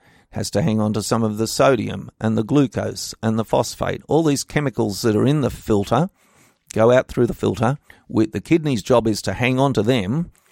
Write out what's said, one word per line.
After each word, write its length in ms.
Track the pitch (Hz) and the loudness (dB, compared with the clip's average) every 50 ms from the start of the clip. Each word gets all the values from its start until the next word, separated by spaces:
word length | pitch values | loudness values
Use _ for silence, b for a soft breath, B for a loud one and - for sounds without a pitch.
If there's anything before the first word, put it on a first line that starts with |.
| b b b b b b | b b b b b b
has 200 | - - 101 - | -10 -8 -8 -4
to 100 | - 101 | -2 0
hang 180 | 131 147 107 110 | 0 2 2 0
on 140 | 107 107 104 | 0 0 -2
to 80 | 107 | -2
some 200 | 98 - 123 113 | -2 0 0 0
of 140 | 113 107 104 | 0 0 -2
the 100 | 107 113 | -2 -4
sodium 640 | 110 - - 135 139 131 107 104 101 101 98 104 - - - | -2 0 2 4 4 4 2 0 -4 -6 -8 -10 -14 -10 -4
and 200 | 110 110 110 110 | -2 -2 0 0
the 40 | |
glucose 720 | 110 104 131 147 139 113 - - 104 - - - - - - - | 0 0 2 2 2 2 -2 -4 -6 -6 -6 -8 -10 -12 -10 -6
and 160 | - 113 110 113 | -4 -2 -2 -2
the 60 | 113 | -2
phosphate. 580 | - - 131 117 - - - - - - - - - | 0 0 0 0 -2 -6 -6 -6 -6 -6 -6 -4 0
All 140 | - 160 | 0 2
these 220 | 165 151 143 - - | 2 2 0 0 -4
chemicals 580 | - - 151 147 135 - - 113 104 95 - | -4 -4 -2 -2 -2 -2 -2 -2 -2 -2 -2
that 120 | - 113 104 | 0 0 2
are 120 | 107 110 | 4 4
in 160 | 131 147 156 | 2 2 2
the 80 | 127 101 | 0 -2
filter 580 | - - - - 110 101 101 - 117 131 175 196 b b b b b b b b b b _ - | -4 -6 -2 0 0 0 0 0 0 0 0 -2 b b b b b b b b b b _ -6
go 180 | - 110 113 120 | 0 2 4 6
out 180 | 123 127 123 - | 6 4 2 0
through 180 | - 131 120 | 0 0 0
the 80 | 104 - | 0 0
filter. 420 | - - 104 104 - 120 117 143 b b b b b b - | -2 -2 -2 0 0 0 0 0 b b b b b b -2
We, 180 | - 110 113 | 0 0 0
the 140 | - - 104 | 0 -2 -6
kidney's 420 | - - 165 170 151 151 131 101 | 0 0 0 0 2 0 -2 -2
job 240 | - - 127 117 110 | 0 2 2 2 2
is 140 | 110 104 - | 2 -2 -2
to 120 | - 104 95 | -4 -6 -4
hang 240 | - 123 123 127 127 | -2 0 0 2 2
on 160 | 139 139 117 | 2 2 2
to 80 | 113 | 0
them, 480 | 101 113 135 117 92 92 127 165 175 - b b b b | 2 2 0 0 0 -2 -2 -2 -4 -6 b b b b